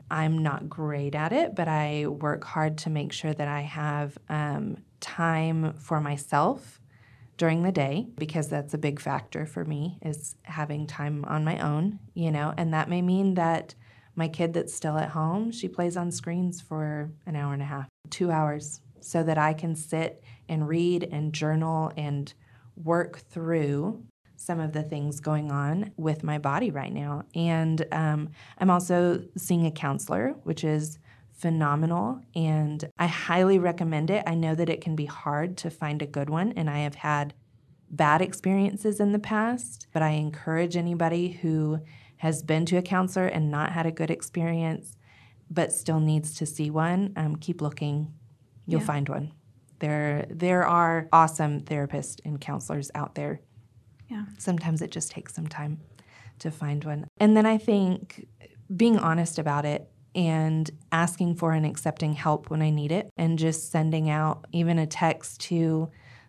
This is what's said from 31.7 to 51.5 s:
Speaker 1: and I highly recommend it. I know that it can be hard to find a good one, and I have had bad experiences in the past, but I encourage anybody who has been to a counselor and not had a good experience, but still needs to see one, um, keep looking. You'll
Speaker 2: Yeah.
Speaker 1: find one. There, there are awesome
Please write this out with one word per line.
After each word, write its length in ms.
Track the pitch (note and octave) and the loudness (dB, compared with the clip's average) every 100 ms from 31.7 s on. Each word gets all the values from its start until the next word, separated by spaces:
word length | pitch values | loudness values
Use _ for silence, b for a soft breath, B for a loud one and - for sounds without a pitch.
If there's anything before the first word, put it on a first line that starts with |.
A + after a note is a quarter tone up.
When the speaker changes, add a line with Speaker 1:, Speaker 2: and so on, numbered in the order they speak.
| D3 D#3+ E3+ A3 B3+ - E3 | 2 0 0 -2 -4 -6 -2
Speaker 1:
and 540 | D#3+ D#3 D3+ D3+ D#3 - | 2 2 2 -2 -6 -2
I 100 | E3+ | -2
highly 520 | - - F3 F#3 F#3+ | 0 0 4 6 6
recommend 500 | F3+ E3+ E3 D#3 D#3+ | 4 2 0 2 2
it. 140 | G3+ - | 2 2
I 100 | E3 | 2
know 200 | D#3+ D#3+ | 2 2
that 140 | E3 | 0
it 100 | D#3 | 0
can 160 | E3+ D#3 | -2 -2
be 100 | D3 | -4
hard 520 | - D3 D3 F3 F3+ | -6 -2 -2 -2 -4
to 120 | E3 | -8
find 320 | - D3+ D3+ | -6 -4 -4
a 60 | D3 | -4
good 220 | D3 C#3+ | -4 -2
one, 240 | D#3+ G#3 | 0 0
and 160 | G#3 D#3 | 0 0
I 100 | D3 | 0
have 160 | D3 C#3+ | -2 -2
had 380 | D3+ D3 D3 - _ _ _ _ - | 0 0 -2 -8 _ _ _ _ -6
bad 320 | D3+ D3+ D#3+ | 2 6 6
experiences 800 | F#3 - F#3 G3 G3 G3 G#3+ G#3 | 2 0 2 4 2 0 -2 2
in 100 | G#3 | 2
the 80 | G#3 | 2
past, 680 | G#3 G#3+ A3+ B3 - - - | 0 0 0 -2 -6 -16 -6
but 100 | D#3+ | 0
I 100 | D#3 | 2
encourage 640 | D3+ D3+ D3+ - E3 F3 F3 | 2 0 -4 -2 0 2 0
anybody 520 | E3+ E3+ E3 E3+ F3 | 0 2 2 2 -2
who 480 | F3 E3 D#3 D3+ D#3 - B B B | -2 0 2 2 -2 -6 B B B
has 240 | D#3+ D#3+ | -2 0
been 220 | - D#3 E3+ | 0 2 4
to 100 | F3+ | 2
a 40 | |
counselor 440 | F3+ F#3 F#3 F#3+ F#3 | 2 2 2 2 0
and 240 | E3 D3+ | 2 0
not 220 | D3 - | 0 0
had 120 | E3 E3 | 0 -2
a 60 | |
good 180 | E3 D#3+ | 0 -2
experience, 880 | E3 - F3+ E3 E3 E3 D#3+ - - b b b b - | -2 -4 -2 0 0 -2 -4 -8 -20 b b b b -6
but 240 | E3 D#3+ | -2 0
still 260 | - - D#3+ | -2 0 2
needs 340 | D#3 D#3 D#3 - | 4 2 0 -4
to 100 | D#3 | -6
see 240 | - D3+ | -4 -2
one, 420 | D#3 E3 F#3 G3+ E3 | 0 2 2 -2 -2
um, 180 | D#3 D#3 | -2 -2
keep 260 | - E3+ | -4 -4
looking. 520 | D3+ - D3 D3 D3+ - - - _ - - | -4 -4 -4 -2 -4 -10 -20 -20 _ -16 -2
You'll 140 | D#3+ | 0
Speaker 2:
Yeah. 80 | D3 | 0
Speaker 1:
find 220 | D3 C#3+ | -2 -2
one. 240 | C#3 D3+ - _ _ _ - | -4 -6 -12 _ _ _ -6
There, 460 | D3+ D3+ D3 D3 - | -2 0 0 -2 -4
there 360 | D#3+ F3+ F3+ F3 | -2 2 4 6
are 440 | E3+ E3+ E3 D#3+ | 6 4 2 6
awesome 480 | E3 D#3+ D#3 D3+ | 8 8 4 0